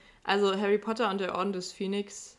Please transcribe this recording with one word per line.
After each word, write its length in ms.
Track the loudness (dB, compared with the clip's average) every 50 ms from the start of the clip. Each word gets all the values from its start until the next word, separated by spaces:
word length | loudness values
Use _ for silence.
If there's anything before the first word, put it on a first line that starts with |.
| -20 -20 -20 -8 -2
also 320 | 0 2 4 4 4 2 2
Harry 160 | 2 2 2
Potter 340 | 2 2 0 -2 0 0 0
und 80 | 0 0
der 140 | -2 -2 0
Orden 200 | 0 0 -2 -2
des 180 | -4 -6 -8 -8
Phönix, 640 | -6 -4 -2 -2 -4 -4 -6 -10 -16 -16 -18 -20